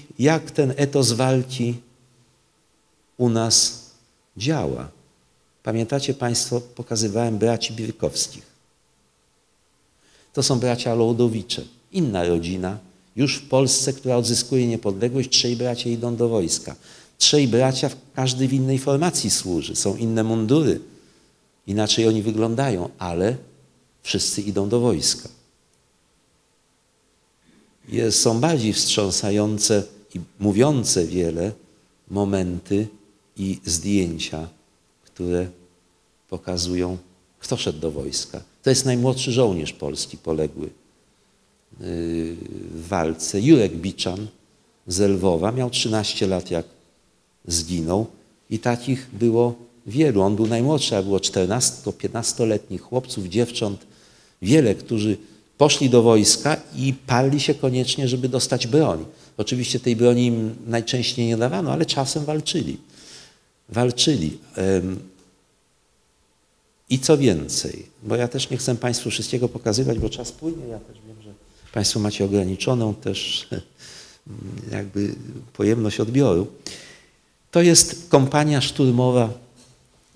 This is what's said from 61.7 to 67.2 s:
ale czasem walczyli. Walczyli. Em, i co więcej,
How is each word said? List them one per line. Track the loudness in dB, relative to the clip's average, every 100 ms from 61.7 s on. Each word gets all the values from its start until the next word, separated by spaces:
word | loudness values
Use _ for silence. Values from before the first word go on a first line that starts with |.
ale | -2 -2
czasem | -2 -2 -4 -4
walczyli. | -4 -2 -4 -4 -8 -14 -20 -20 -20 -20 _ _ _ -6
Walczyli. | 0 0 2 0 0 -2 -6 -10 -2
Em, | 2 2 0 -6 -12 -20 _ _ _ _ _ _ _ _ _ _ _ _ _ _ _ _ -4
i | 0
co | 4
więcej, | 4